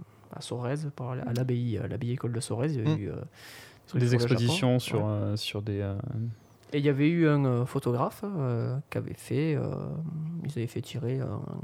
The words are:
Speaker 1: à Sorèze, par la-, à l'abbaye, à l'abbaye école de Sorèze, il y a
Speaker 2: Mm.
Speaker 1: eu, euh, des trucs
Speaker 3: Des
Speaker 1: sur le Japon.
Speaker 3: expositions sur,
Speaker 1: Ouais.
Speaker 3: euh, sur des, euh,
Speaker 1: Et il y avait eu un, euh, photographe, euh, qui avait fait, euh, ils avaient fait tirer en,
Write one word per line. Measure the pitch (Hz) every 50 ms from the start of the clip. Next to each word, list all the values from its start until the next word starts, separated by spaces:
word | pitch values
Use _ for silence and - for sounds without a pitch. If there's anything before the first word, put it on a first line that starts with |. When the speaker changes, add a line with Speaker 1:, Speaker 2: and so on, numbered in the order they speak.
| - - - - - - -
Speaker 1:
à | -
Sorèze, | - - 117 123 123 120 143 151 156 143 -
par | - 127 123 127
la-, | 127
à | - -
l'abbaye, | 117 123 131 127 123 120 123 117 107 98
à | 101
l'abbaye | 85 87 113 120 120
école | 123 135 - 120
de | 117 117
Sorèze, | - - 110 113 135 160 147
il | 120 107
y | 147
a | 156
Speaker 2:
Mm. | 110
Speaker 1:
eu, | 101 -
euh, | -
des | - - - - - - - - - - - - - -
trucs | - - 127
Speaker 3:
Des | 123 120
Speaker 1:
sur | 127 120
le |
Japon. | 120 120 127
Speaker 3:
expositions | 117 120 120 165 190 - 123 123 127
sur, | - - 117 107 107
Speaker 1:
Ouais. | 107
Speaker 3:
euh, | 104 104 104 101 104
sur | 104 - - - 104
des, | 101 107 101 101
euh, | 101 98 98 101 - 117 - 110 113 117 110 - - - - - - -
Speaker 1:
Et | - 147
il | 143
y | 147
avait | 139 135 147 156
eu | 170 170 160 151
un, | 147 143 139
euh, | 127 123 120 123
photographe, | - - 139 - 120 120 123 151 220 - - 208
euh, | 208 196 156 135 123 117 113 117 120 127 139 - -
qui | - 113
avait | - - -
fait, | - - - 120 135 156 160 147
euh, | 127 - - - - - - - 156 165 160 165 156 156 160 170 165 165
ils | 139 143 117
avaient | 117
fait | 127 - 113
tirer | - - - 120 113 120 131 135
en, | 127 - 101 - - - 50 50